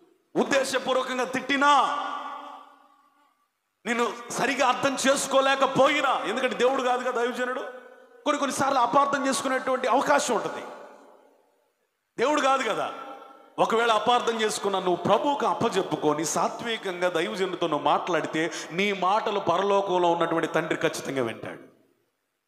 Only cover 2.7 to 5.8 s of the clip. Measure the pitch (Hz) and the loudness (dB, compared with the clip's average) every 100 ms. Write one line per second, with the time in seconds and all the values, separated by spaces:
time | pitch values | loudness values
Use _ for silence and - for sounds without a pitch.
2.7 | - _ _ _ _ _ _ _ _ _ | -20 _ _ _ _ _ _ _ _ _
3.7 | _ 202 233 233 - - - 240 262 262 | _ -4 -2 -2 -4 -8 -2 -2 2 2
4.7 | 247 277 262 262 269 - 269 269 269 262 | 2 0 0 2 2 2 2 4 2 2
5.7 | 269 | 4